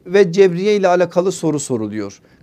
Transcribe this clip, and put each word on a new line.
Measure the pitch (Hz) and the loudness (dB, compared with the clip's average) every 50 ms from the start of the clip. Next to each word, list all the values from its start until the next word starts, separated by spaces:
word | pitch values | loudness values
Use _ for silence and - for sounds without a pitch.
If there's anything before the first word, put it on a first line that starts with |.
| - | -6
ve | 185 180 202 202 170 | 0 2 2 2 4
cebriye | 165 196 196 185 170 175 190 214 208 | 4 4 4 4 2 0 0 0 0
ile | 208 190 180 | 2 2 2
alakalı | 180 180 180 175 - 180 180 190 | 2 2 0 0 0 -2 -2 -2
soru | 175 - 175 160 147 143 | -2 -4 -4 -4 -4 -4
soruluyor. | - - 127 113 110 104 104 107 101 98 - - _ _ _ _ | -4 -4 -6 -4 -6 -6 -8 -8 -10 -10 -14 -18 _ _ _ _